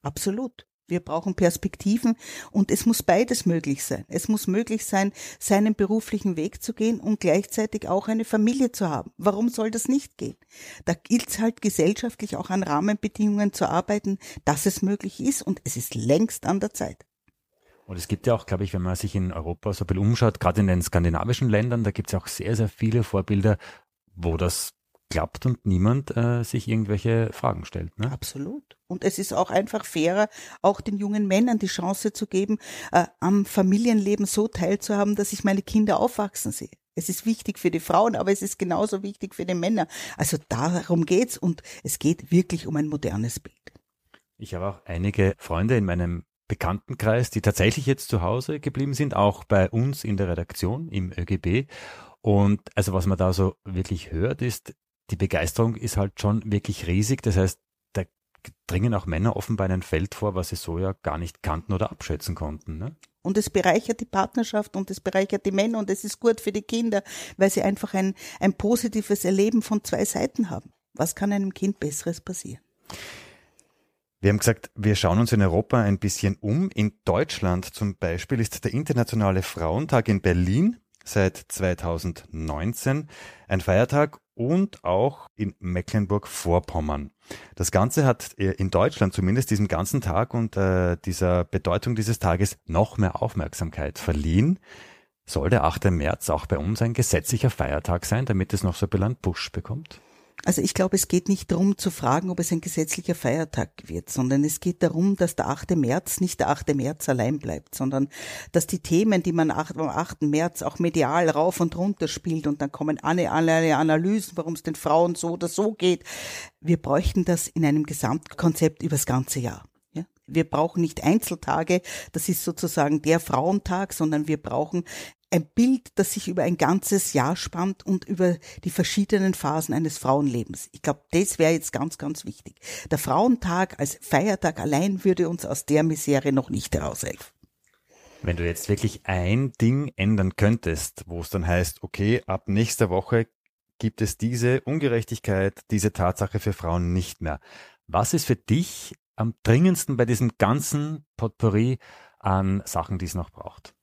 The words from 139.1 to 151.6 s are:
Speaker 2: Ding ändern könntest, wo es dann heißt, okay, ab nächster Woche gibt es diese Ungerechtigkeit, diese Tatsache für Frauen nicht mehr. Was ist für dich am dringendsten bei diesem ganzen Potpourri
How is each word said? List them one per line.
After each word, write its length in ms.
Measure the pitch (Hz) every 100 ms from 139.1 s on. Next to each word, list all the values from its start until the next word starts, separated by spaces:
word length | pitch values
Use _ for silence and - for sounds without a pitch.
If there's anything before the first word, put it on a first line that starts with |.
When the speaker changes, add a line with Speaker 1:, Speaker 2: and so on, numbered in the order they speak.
| 92 90 113 135 -
Speaker 2:
Ding 320 | 113 135 143 -
ändern 380 | 98 107 92
könntest, 720 | - 104 117 87 78 - - -
wo 140 | 87
es 80 | 82
dann 180 | 98 85
heißt, 360 | 90 87 -
okay, 400 | - - 101 120 -
ab 220 | 92 -
nächster 400 | 101 113 - 104
Woche 400 | 92 - 120 113 _ _ _ _ _
gibt 220 | 113 -
es 160 | 107 -
diese 460 | 113 120 120 127
Ungerechtigkeit, 1000 | - 156 143 117 110 113 - 95 95 - _
diese 220 | 107 104
Tatsache 480 | - 90 - 98 -
für 140 | -
Frauen 400 | 95 85 87 87
nicht 260 | 90 85 -
mehr. 200 | 80 71 _ - - _ -
Was 280 | 92 107
ist 100 | 170
für 120 | - 123
dich 580 | - 151 180 - - - _
am 200 | - 113 -
dringendsten 560 | - 123 180 170 - 131
bei 80 | 117
diesem 320 | 117 120 -
ganzen 640 | 101 135 151 147 147 151 _ -
Potpourri 640 | 113 _ 113 101